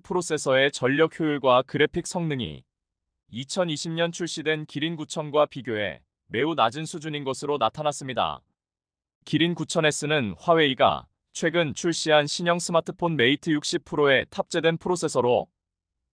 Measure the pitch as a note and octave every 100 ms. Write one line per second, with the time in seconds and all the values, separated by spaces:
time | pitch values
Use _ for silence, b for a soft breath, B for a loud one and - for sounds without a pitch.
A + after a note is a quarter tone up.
0 | - F3+ E3+ D3+ C#3+ C3 C#3 - B2+ C#3+
1 | D#3+ - D#3 C#3+ C3 B2 B2+ D3 D3+ F3
2 | E3 F#3 E3 C3+ F#2 C#2 _ _ _ _
3 | _ _ _ G#2+ C3+ G3 F3 D3 E3+ E3
4 | E3+ E3+ E3+ - D3+ D#3 D3+ C#3+ D#3 E3
5 | D3+ E3+ D3+ D3 D3 C#3+ A#2+ G#2+ G2+ B1+
6 | _ _ _ G#2+ D3+ D3+ A#2 C3+ D#3 E3+
7 | D#3 D3 C3+ B2+ D3 D3 A2+ D3+ D3+ C#3+
8 | C3+ A#2 E2+ C#2 _ _ _ _ _ _
9 | _ _ - D3+ E3+ E3+ D3+ E3+ D#3 C#3
10 | D3 D3+ A2 E2 - E3 D3 B2+ A#2+ C#2
11 | - _ _ - E3+ E3 D#3 - F3+ D#3+
12 | D#3+ D3+ D3 - F3 E3+ E3+ E3+ E3 -
13 | E3+ D3+ A#2+ C#3+ F3 D3 - E3 - D3+
14 | C#3+ C3 - - - E3+ D#3+ E3 F3+ F3+
15 | D#3 C3+ B2 A#2 - _ _ _ _ _
16 | _